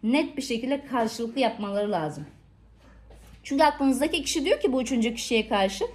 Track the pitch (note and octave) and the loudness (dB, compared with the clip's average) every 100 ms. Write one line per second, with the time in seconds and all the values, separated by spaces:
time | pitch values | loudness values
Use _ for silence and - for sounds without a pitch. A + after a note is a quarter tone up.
0 | A3 C#4 D#4+ - C4+ A#3 B3 C#4 - B3 | 2 2 2 -4 -4 -4 -2 -4 -2 -2
1 | A3 - A#3 A#3+ A#3+ G#3+ G3+ G3+ G#3 F#3 | 0 -2 -6 0 0 0 -4 -2 0 0
2 | D3+ D3 D3+ - - - - - - - | -2 -6 -14 -18 -20 -20 -20 -20 -20 -20
3 | - - - - - C#4 D4+ D4 C#4 B3 | -20 -20 -20 -20 -4 4 4 4 2 4
4 | D4+ E4 - E4+ C#4+ C#5+ F4 C4 B3 B3+ | 2 0 -2 -2 2 2 2 0 0 0
5 | A3+ A3+ - A3+ A3 G#3 G3 - A#4+ | 0 -2 0 0 2 2 0 0 -6